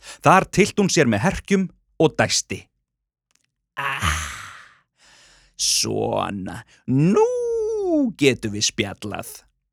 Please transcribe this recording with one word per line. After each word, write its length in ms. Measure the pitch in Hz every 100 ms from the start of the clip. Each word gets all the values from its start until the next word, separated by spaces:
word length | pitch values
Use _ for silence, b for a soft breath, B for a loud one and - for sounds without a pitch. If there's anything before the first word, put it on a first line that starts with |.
| B B
Þar 220 | 143 180
tyllti 380 | - - 208 -
hún 100 | 196
sér 140 | - 135
með 180 | 104
herkjum 460 | 139 190 - 196 185 _ _ -
og 180 | 160 -
dæsti. 520 | 110 - - 92 - _ _ _ _ _ _ _ _ _ _ -
"Ah, 760 | - 135 101 78 76 - - - B B _ _ b b b b b b
svona, 1080 | - - 113 107 107 104 92 98 92 85 - b b
nú 1300 | 127 160 214 453 494 480 466 427 440 381 320 262 175
getum 340 | 139 120 110
við 180 | 104 -
spjallað." 760 | - 98 92 - 82 - - _ _ _